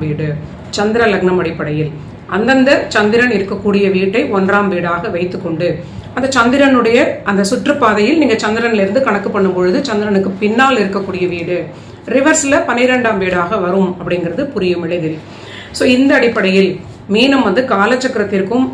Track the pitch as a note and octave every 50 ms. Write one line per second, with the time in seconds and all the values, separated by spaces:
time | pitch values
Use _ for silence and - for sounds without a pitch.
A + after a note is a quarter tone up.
0 | D#3 D3+ D3 D3 D#3 D3+ D3 D3+ - - - - - - - - G#3 G#3+ A3 A#3
1 | A#3 A3 G3 F3+ F3+ F3+ F3+ F3+ E3 E3 E3 - D#3 D3 D3+ D#3 D3+ - - -
2 | - - - - - - F3 F#3+ A3 B3 C4+ C4+ B3+ C4+ D4 - - - - A3
3 | G#3 G#3 G#3+ A#3 B3 B3 A3+ G3 F#3 - G#3 F#3+ - G#3 G3+ G3 G3 F#3+ F#3 F#3
4 | F#3+ F#3+ F#3+ A#3+ D4 C#4 G#3 F#3+ F#3+ F#3+ G3+ G3+ G3+ F#3+ F3+ F3 E3+ E3+ E3+ F3
5 | F3 - E3+ E3+ F3+ F3 - F#3+ - E3+ D#3+ D#3 F3 F3 D#3+ - - - - -
6 | - - - B3+ B3+ C4 C4 B3+ A3+ A#3+ B3+ C#4 C#4 C4+ C4 B3 A#3 A3+ A#3 B3+
7 | D#4 - - - - - G3+ F#3+ G3 F#3+ B3 - - - D4 C#4+ A#3+ A3 G#3 G#3
8 | G#3 A#3 D#4+ E4 C#4+ A#3+ A3 G#3+ A#3 G#3 G#3+ A3+ A#3 A#3 A#3 G#3 G3 F#3+ G3+ C4+
9 | C4+ A#3+ G3+ G3+ G3 - G3 G3+ G3 F#3+ F3+ F3+ F3+ F3+ F#3 C#4+ C4+ A#3+ A3 G#3
10 | G#3 G#3+ G3+ F#3+ F#3+ G3 F#3+ - G#3 G#3 A3 A#3+ C4+ C4+ C4 A#3 G3+ F#3 F#3+ G3
11 | F#3+ - F#3 F3+ F3+ F3 F3 E3+ E3 E3+ F3+ E3+ D#3 D3+ - - - - - -
12 | - - G#3+ C4+ C4+ D#4 D#4+ - - C#4 C#4 E4 - C#4 A#3 A#3+ B3 B3 B3+ B3+
13 | A3+ A3+ G#3+ F#3+ F#3+ F3+ F3+ F3+ E3+ F3 A3 G#3 F3+ F3 F#3 G3 F#3+ F3+ F3+ -
14 | E3 F3 F3 F3 E3+ E3+ F3 - D4 - - G#3 F#3 F3+ F3 E3+ F3 D#3+ E3+ E3+
15 | D#3 D#3+ D#3+ - - - - - - - - - - - - - C4+ C4 B3+ B3
16 | C4+ C#4 D4 C4+ A#3+ A#3 A#3 A#3 G3 F#3+ F#3 F#3+ F#3+ - - - - - - -
17 | - - G3 A3 B3 C#4 C#4 C4 A3+ G3+ F#3 A#3+ C4 - A3 G3 G3+ G#3+ B3+ B3+
18 | B3+ B3+ - A3 G3+ F#3+ G3+ F#3+ F#3+ F#3+ A3+ B3+ C4 B3+